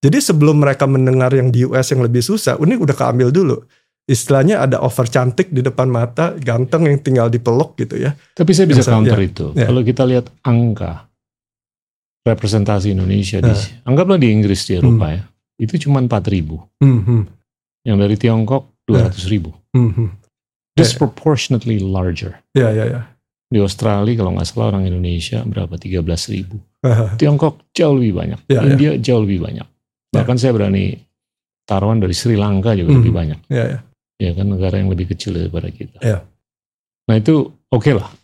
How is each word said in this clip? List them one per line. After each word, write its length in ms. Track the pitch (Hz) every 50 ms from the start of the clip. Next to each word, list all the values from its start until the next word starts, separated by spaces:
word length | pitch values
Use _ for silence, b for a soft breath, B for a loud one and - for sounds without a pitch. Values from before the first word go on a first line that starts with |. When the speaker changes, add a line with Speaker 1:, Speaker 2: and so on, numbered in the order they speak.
| -
Speaker 1:
Jadi 160 | 139 147 285
sebelum 400 | 285 - 190 151 147 151 156 147
mereka 300 | 143 143 135 135 147 135
mendengar 400 | 135 131 131 131 127 131 127 127
yang 240 | 135 135 127 127 123
di 80 | 123 123
U 160 | 127 120 131
S 160 | 131 - 143
yang 80 | 131 123
lebih 160 | 117 120 123
susah, 400 | 117 - 196 220 - - - -
ini 160 | 156 160 247
udah 160 | 240 - 147
keambil 400 | 135 - 127 123 120 123 127 123
dulu. 320 | 135 180 196 151 120 - - _ _ _ _ _ _ _ _
Istilahnya 560 | - 135 117 - - 139 135 135 170 214 196
ada 220 | 131 135 131 - -
offer 260 | 127 110 - 123 117
cantik 400 | 117 139 127 127 120 - 185 185
di 160 | 156 131 127
depan 240 | 135 120 - 127 131
mata, 460 | 123 117 117 120 123 - 160 170 165
ganteng 540 | 165 143 120 117 117 127 123 - 160 165 156
yang 80 | 143 139
tinggal 300 | 143 139 131 123 117 120
dipeluk 420 | 117 120 117 120 117 120 - 156 - -
gitu 180 | 120 113 110
ya. 160 | - - 139 143 b b b b
Speaker 2:
Tapi 160 | - 175 160 190
saya 140 | 151 190
bisa 160 | 165 143 120 107
Speaker 1:
Yang 60 | -
saya, 40 | 117 110
Speaker 2:
counter 180 | 107 117 117
Speaker 1:
ya, 80 | 110 98 87
Speaker 2:
itu. 160 | - - - 73 -
Speaker 1:
ya. 120 | - 117 -
Speaker 2:
Kalau 120 | 123 127 120
kita 160 | 110 123 - 135
lihat 220 | 127 127 123 123 - _ _ _
angka 640 | 135 120 117 120 117 110 101 98 87 85 82 - _ _ _ _ _ _ _ _ _ _ _ _ _ _ _ _ _ _ _ _ _ _ _ _
representasi 680 | 120 113 104 - 107 98 110 101 101 107 101 95 104 98
Indonesia 460 | 95 95 92 98 101 98 95 - 95
di, 80 | - 117
Speaker 1:
Nah. 400 | 110 101 104 - - - _ 123
Speaker 2:
anggaplah 300 | 123 143 185 180 196 180
di 100 | 139 117
Inggris, 360 | 107 107 104 101 98 95 -
di 100 | - 95
Eropa 300 | 90 - 127 117 113 98 78
Speaker 1:
Hmm. 80 | 78
Speaker 2:
ya, 60 | 87 95 - _ _ _ _ _
itu 180 | _ 113 110 - 170 147
cuma 160 | 143 143 135 127
empat 220 | 123 120 104 90 107
ribu. 320 | 101 92 80 76 80 85 - _ _ _ 139
Speaker 1:
Hmm, 180 | 139 131 117
hmm. 220 | 98 104 120 117 104 - - _ _ _ _ _ _ _ _ _ _
Speaker 2:
Yang 100 | 123 107 98 101
dari 120 | 101 107 104
Tiongkok 440 | - 120 113 110 113 104 135 139 135
Speaker 1:
Nah. 80 | _ _ _ _
Speaker 2:
dua 140 | - - 127 117 -
ratus 160 | 95 - 90
ribu. 300 | 92 107 104 82 78 80 - _ _ _
Speaker 1:
Hmm, 200 | 131 123 113 95
hmm. 160 | - 117 92 87 - _ _ _ _ _ _ _ _ _ _ _
Speaker 2:
Disproportionately 1040 | - - 117 - - 151 139 - - - 156 151 123 - - 131 117 - 117 113 104
larger. 640 | 95 95 95 95 92 92 90 - - 95 - - _ _ _
Speaker 1:
Ya, 220 | 139 127 113 107
ya, 100 | 110 107
ya. 160 | 117 123 123 113 - _ _ _ _ _ _ _ _
Speaker 2:
Di 120 | 123 110 101
Australia 500 | 98 - - - 113 104 101 101 110 120 113
kalau 160 | 101 90 90
nggak 140 | 90 87 82
salah 240 | - 117 113 110 101
orang 100 | 98 95
Indonesia 560 | 92 90 90 90 87 87 85 85 - 117 113 -
berapa, 320 | - - 104 95 82 85 82
tiga 240 | - 95 92 90 82
belas 240 | 82 85 82 - -
ribu. 300 | 107 98 98 95 101 107 - _ _ _ -
Speaker 1:
Aha. 340 | 127 120 110 117 104 98
Speaker 2:
Tiongkok 560 | 117 151 147 147 143 160 156 147 - _ _ _
jauh 220 | - - 151 143
lebih 220 | 135 123 110 95 87
banyak. 220 | 85 82 - - _ _
Speaker 1:
Ya, 100 | 135 127
ya. 80 | - 139
Speaker 2:
India 220 | 139 135 143 151 151 131
jauh 240 | 117 - 127 117 110
lebih 240 | 98 98 92 82
banyak. 180 | - - - -
Speaker 1:
Ya. 560 | _ _ _ _ _ _ _ _ _ - 143
Speaker 2:
Bahkan 160 | 131 120 123
saya 160 | 123 113 135 120
berani 480 | 110 101 98 98 98 95 95 - - - _ _ _ _ _ _ _ _ _ _ _ _
taruhan 400 | - 104 98 95 104 113 113 101
dari 80 | 90 87
Sri 240 | - - 117 117
Lanka 400 | 101 101 104 101 98 92 117 113
juga 160 | 98 87 165 147
Speaker 1:
Hmm. 60 | 127
Speaker 2:
lebih 140 | 117 113 110
banyak. 240 | 92 85 76 73 76 _ _
Speaker 1:
Ya, 160 | 143 123 117
ya. 160 | 123 - - - _ _ _ _ _ _
Speaker 2:
Ya 160 | _ - 90
kan, 160 | 82 90 95
negara 320 | 101 101 92 95 92 90 98
yang 120 | 98 95
lebih 200 | 95 85 92 87
kecil 240 | - - - 104 92
daripada 360 | 87 85 85 80 82 82 85 80
kita. 240 | - - - _ -
Speaker 1:
Ya. 240 | - 117 104 87 - - _ _ _ _ _ _ _ _ _ _ _ _ _ _ _ -
Speaker 2:
Nah 80 | 113 110
itu 320 | 107 131 160 151 - - - _ _
oke 240 | _ - 120 - 147 139 101
lah. 120 | - - - _